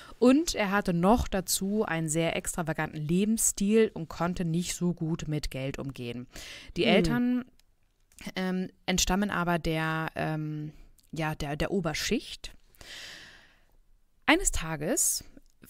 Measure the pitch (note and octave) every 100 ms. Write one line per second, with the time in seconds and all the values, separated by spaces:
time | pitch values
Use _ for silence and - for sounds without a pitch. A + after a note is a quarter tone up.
0 | - - B3 C#4 E4+ - G3 G3+ G3 E3+
1 | F#3 A#3+ - F#3+ - - G3 G#3+ - E3
2 | D#3+ D#3+ E3 - - - D#3+ D#3+ D#3 D#3
3 | D3+ F3+ G#3+ A3+ - - G3+ A3 A3 -
4 | D#3+ - E3+ F3+ E3 E3+ F3 - F3 E3+
5 | D#3+ E3 D#3 D3+ - C3 C3+ - C3+ B2
6 | A#2+ A#2+ B2 - - - - - - F#3
7 | E3 - B3 B3 - - _ _ _ _
8 | _ - - F#3 F#3 F#3 F#3 - - F3+
9 | - F#3 G#3 F3 F3 E3+ E3 D#3+ D#3+ D#3+
10 | D#3+ - D#3 D#3 D3+ D3+ D3+ - - -
11 | _ D3+ D#3 D#3 C#3+ D3+ D#3+ G3 D#3+ -
12 | - A3 - - - - _ - - -
13 | - - - - - _ _ _ _ _
14 | _ _ - E4+ - - D#3+ D3+ D#3+ D4+
15 | - - - - - _